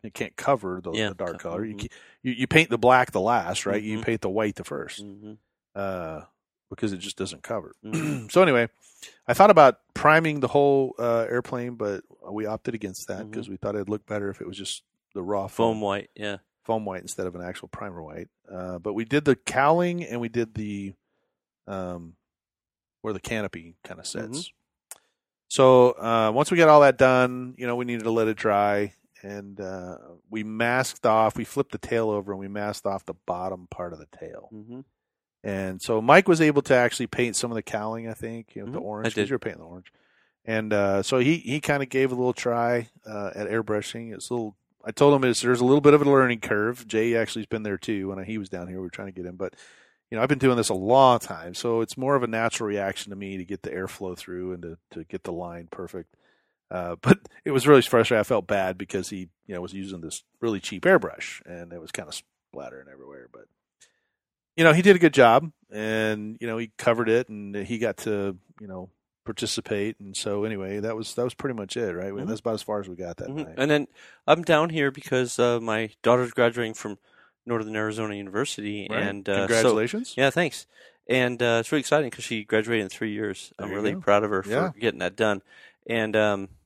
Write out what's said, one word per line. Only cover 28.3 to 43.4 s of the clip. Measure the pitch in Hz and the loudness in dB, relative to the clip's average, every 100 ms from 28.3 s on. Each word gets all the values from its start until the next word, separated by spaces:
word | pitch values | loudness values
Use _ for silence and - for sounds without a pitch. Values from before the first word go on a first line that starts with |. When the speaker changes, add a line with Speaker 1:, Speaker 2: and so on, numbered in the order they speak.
| 107 | 0
Speaker 1:
dry, | 110 101 104 101 101 - _ _ | 0 2 2 0 -2 -8 _ _
and, | 101 101 101 101 | -14 -14 -14 -14
uh, | 95 95 90 85 - - _ | -12 -12 -12 -16 -20 -20 _
we | 110 | -8
masked | 107 110 117 127 123 - 120 | -6 0 2 2 0 0 2
off, | 110 110 - | 4 4 0
we | |
flipped | 117 143 139 | -4 -4 -4
the | - | -6
tail | - 117 110 | -4 -2 0
over, | 104 98 | -2 -4
and | 98 | -8
we | 98 | -8
masked | 101 104 101 101 | -6 -6 -6 -4
off | 98 - | -6 -8
the | 92 - | -12 -8
bottom | - 92 92 90 | -6 -6 -8 -12
part | - 87 | -12 -12
of | 160 | -12
the | 151 - | -18 -18
tail. | 80 - 101 | -18 -16 -20
Speaker 2:
Mm-hmm. | 107 110 123 139 _ _ _ _ _ | -20 -18 -18 -20 _ _ _ _ _
Speaker 1:
And | 110 98 95 92 | -8 -6 -6 -6
so | - 110 | -2 0
Mike | 117 165 190 | 6 6 8
was | 165 | 4
able | 156 143 | 4 2
to | - | 4
actually | 127 123 - 120 | 4 2 0 -4
paint | - 120 101 | -2 -2 -2
some | 120 | -6
of | |
the | 113 | -6
cowling, | - 107 110 113 113 | -6 -6 -6 -8 -10
I | |
think, | 110 113 117 107 107 | -12 -12 -12 -14 -16
you | |
know, | 104 | -12
the | 143 | -10
Speaker 2:
Mm-hmm. | 101 | -8
I | |
Speaker 1:
orange, | 107 113 | -6 -4
'cause | |
Speaker 2:
did. | 107 101 | -4 -2
Speaker 1:
you're | 131 | -4
painting | 110 80 | -6 -12
the | 82 | -16
orange. | 90 - _ _ _ _ _ - | -20 -20 _ _ _ _ _ -4
And, | 110 110 | -4 0
uh, | 104 101 98 | 2 2 2
so | 95 131 | 2 2
he, | 127 165 | 2 0
he | 113 147 | -2 -4
kinda | - 143 131 | -2 -2 -2
gave | 135 131 | 0 0
a | |
little | 123 127 | 0 -2
try, | 117 123 120 120 120 117 _ - | -2 -2 -2 0 -2 -4 _ -14
uh, | 107 98 | -10 -10
at | - | -8